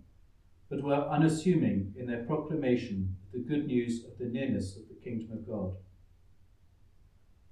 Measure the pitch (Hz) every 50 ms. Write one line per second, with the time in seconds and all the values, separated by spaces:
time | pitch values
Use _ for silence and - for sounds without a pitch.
0 | - - - - - - - - _ - - - - - 143 143 139 143 139 143
1 | 143 - 147 151 160 160 - - - 185 165 156 127 107 98 98 95 - - 127
2 | 123 120 117 120 117 - 151 143 - 156 160 143 135 123 123 113 - - 98 95
3 | 95 - - - - - 131 123 - - 151 135 - 131 123 120 117 117 117 -
4 | - - - - 123 113 117 135 139 127 104 95 92 - - - - - - -
5 | - 120 113 110 - - 110 107 - - 107 98 92 92 92 - - - - -
6 | - - - - - - - - - - - _ - - - _ - - - -
7 | - - _ - - - - _ - -